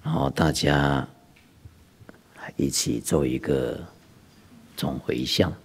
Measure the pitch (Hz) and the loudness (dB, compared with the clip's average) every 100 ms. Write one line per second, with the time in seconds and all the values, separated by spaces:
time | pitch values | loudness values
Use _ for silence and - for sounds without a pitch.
0 | 156 82 69 - 80 - 73 73 71 69 | -2 0 0 2 2 4 4 4 4 2
1 | 69 - - - - - - - - _ | -2 -14 -20 -20 -20 -20 -20 -20 -20 _
2 | - - _ - - - - - - - | -20 -20 _ -16 -10 -2 0 0 -2 -2
3 | - 76 67 65 78 69 62 65 87 - | 0 2 2 0 0 0 0 -4 -12 -18
4 | - - - - - - - - 78 65 | -20 -20 -20 -20 -20 -20 -20 -6 -4 -4
5 | - 64 64 - 90 87 | -4 -4 -2 -2 -4 -8